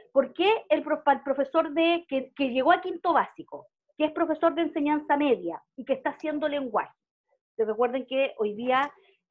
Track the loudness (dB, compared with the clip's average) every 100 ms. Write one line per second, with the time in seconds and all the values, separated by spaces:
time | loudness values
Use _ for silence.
0 | -2 0 2 2 2 2 2 0 0 0
1 | 2 2 0 -2 0 0 0 2 2 2
2 | -2 -4 -4 -2 -2 2 4 4 0 -4
3 | 0 2 0 -6 -16 -16 -18 _ _ -2
4 | -2 0 -2 2 0 2 -2 -2 0 0
5 | 0 0 2 0 -2 -10 -14 -12 -6 -4
6 | -4 -6 -6 -4 -4 -4 -2 -4 -4 _
7 | _ _ _ _ _ -4 -2 0 -2 -2
8 | -4 -2 -2 -2 -4 -2 0 0 0 -6
9 | _ _ _